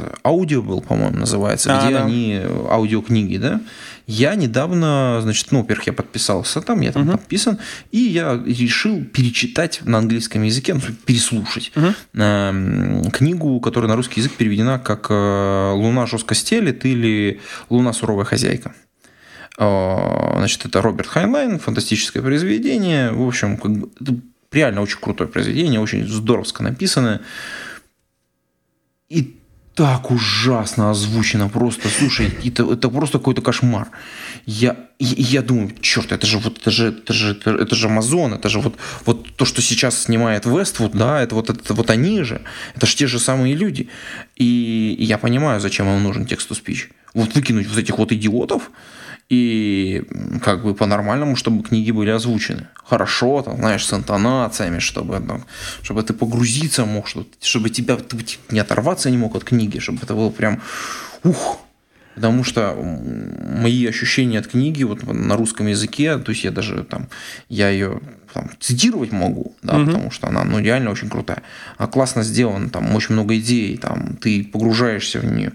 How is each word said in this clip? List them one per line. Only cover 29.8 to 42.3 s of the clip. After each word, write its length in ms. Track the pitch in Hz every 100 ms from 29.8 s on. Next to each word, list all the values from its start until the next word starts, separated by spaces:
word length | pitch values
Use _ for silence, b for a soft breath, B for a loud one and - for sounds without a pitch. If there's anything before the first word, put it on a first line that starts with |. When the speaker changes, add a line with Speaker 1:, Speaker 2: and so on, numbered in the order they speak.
| 147 127 -
Speaker 1:
ужасно 800 | 120 107 104 123 120 107 - 104
озвучено 580 | 104 104 113 107 107 101
просто. 400 | 113 120 113 104
Слушай, 420 | - 143 123 104 - 123
это, 180 | 120 92
это 180 | 123 120
просто 280 | 127 151 135
какой-то 220 | - 123
кошмар. 480 | 127 120 123 107 - B B B B B -
Я, 300 | 107 123 - - -
я, 160 | 123 -
я 240 | 123 135
думаю, 300 | 117 123 98 -
«Чёрт, 300 | - - -
это 120 | 98 -
же 120 | 107
вот, 200 | 110 -
это 120 | -
же, 160 | 110 110
это 260 | 110 -
же, 180 | 110 107
это, 200 | 101 -
это 240 | 110 101 120
же 120 | 110
Amazon, 440 | 107 113 175 143 104
это 120 | 104
же 100 | 104
вот, 140 | 143 - B B -
вот 220 | 117 - -
то, 80 | 131
что 160 | -
сейчас 400 | - 113 127 -
снимает 420 | - 113 117 107 120
Westwood, 460 | 151 196 - 107 101
да, 240 | 113 151
это 140 | 117 110
вот, 140 | 110
это 240 | 90 -
вот 160 | 113 117
они 340 | 110 160 214
же, 180 | 127